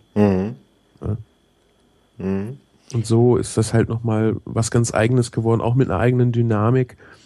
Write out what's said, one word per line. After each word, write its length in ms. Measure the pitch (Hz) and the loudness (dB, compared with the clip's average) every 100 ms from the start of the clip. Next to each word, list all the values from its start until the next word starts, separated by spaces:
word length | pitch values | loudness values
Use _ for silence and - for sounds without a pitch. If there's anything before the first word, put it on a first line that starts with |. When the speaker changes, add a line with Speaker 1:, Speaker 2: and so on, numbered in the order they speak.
| _ | _
Speaker 1:
Mhm. 400 | 104 104 92 101 131 _ _ _ - | 2 2 2 -2 -8 _ _ _ -10
Speaker 2:
Ja. 160 | - 107 - _ _ _ _ _ _ _ _ - | -6 -6 -10 _ _ _ _ _ _ _ _ -10
Speaker 1:
Mhm. 380 | 95 98 104 139 _ _ - | -6 -4 -6 -12 _ _ -8
Speaker 2:
Und 120 | 120 107 | -6 0
so 300 | 113 123 117 | 2 4 2
ist 200 | - - | 0 -4
das 180 | 110 | 0
halt 140 | 113 110 | 0 0
nochmal 480 | 117 117 110 110 107 | -2 -4 -2 -2 -2
was 260 | - 113 117 | -4 -4 0
ganz 240 | 120 117 | 0 0
Eigenes 380 | - 113 127 120 | 0 2 2 0
geworden, 280 | - 113 113 | -2 0 0
auch 140 | 113 | 0
mit 160 | 123 131 | 0 0
einer 80 | 92 | 0
eigenen 320 | 123 127 123 | 2 2 2
Dynamik, 640 | 120 117 107 107 127 123 - - - | 2 0 2 2 2 -2 -8 -20 -20